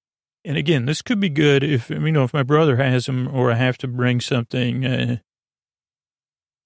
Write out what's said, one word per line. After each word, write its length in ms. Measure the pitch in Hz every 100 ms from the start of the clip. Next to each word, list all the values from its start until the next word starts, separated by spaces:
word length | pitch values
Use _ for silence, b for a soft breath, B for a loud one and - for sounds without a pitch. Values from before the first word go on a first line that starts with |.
| _ _ _ _
and 120 | 196 135
again, 300 | 151 147 123
this 140 | 156
could 200 | - 220
be 80 | 196
good 340 | 143 147 139
if, 280 | 147 131 -
you 200 | 151 151
know, 140 | 156
if 100 | 127
my 80 | 147
brother 320 | 127 151 160
has 340 | 123 135 127 123
'em 200 | 127 127
or 200 | 135 123
I 20 |
have 240 | 117 127 123
to 80 | 131
bring 340 | 123 123 123
something, 640 | - 127 117 127 120 123
uh, 320 | 127 123 120 120 _ _ _ _ _ _ _ _ _ _ _ _ _ _